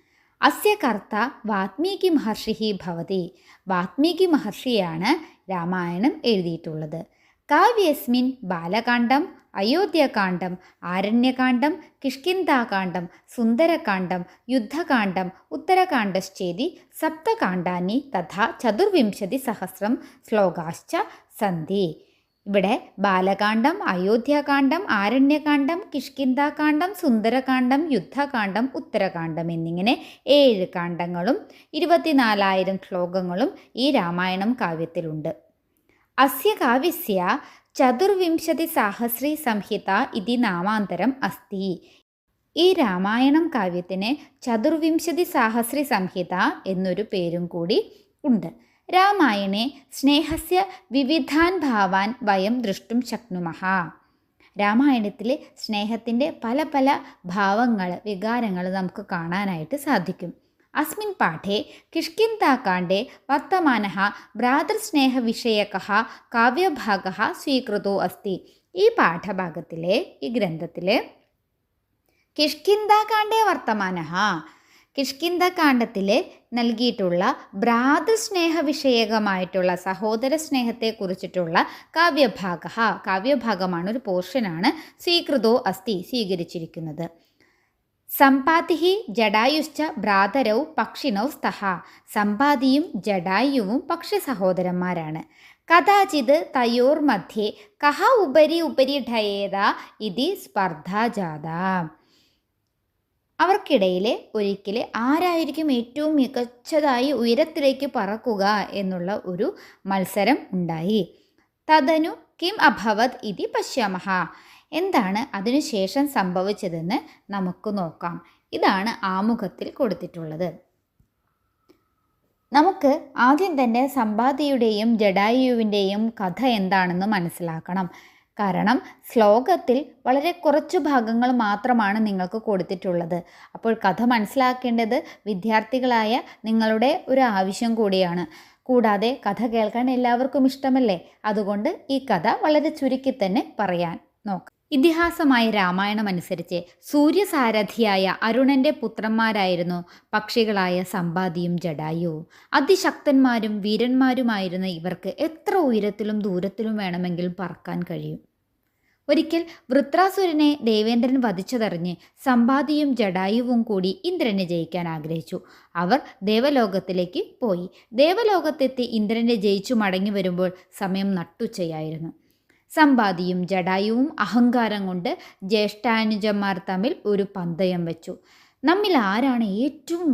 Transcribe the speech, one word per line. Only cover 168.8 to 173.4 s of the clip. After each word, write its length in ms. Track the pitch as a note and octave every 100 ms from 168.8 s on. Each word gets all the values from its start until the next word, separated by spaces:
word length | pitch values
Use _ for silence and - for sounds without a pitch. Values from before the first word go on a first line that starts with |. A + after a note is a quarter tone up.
| A#3+
ഇന്ദ്രനെ 440 | A3+ G#3 A3+ A#3 A3+
ജയിച്ചു 380 | G3+ G3 -
മടങ്ങി 380 | A#3+ G3 F#3 G3+
വരുമ്പോൾ 380 | G3+ F#3 F3+ F3+ F3+ _ -
സമയം 340 | G3 F#3+ G3 F#3
നട്ടുച്ചയായിരുന്നു. 1000 | E3 - A3+ G#3+ E3+ D#3 D#3 D#3 D#3+ - _ _ _ _ _
സമ്പാദിയും 680 | - D4+ B3+ G3+ F3 F3+ F3+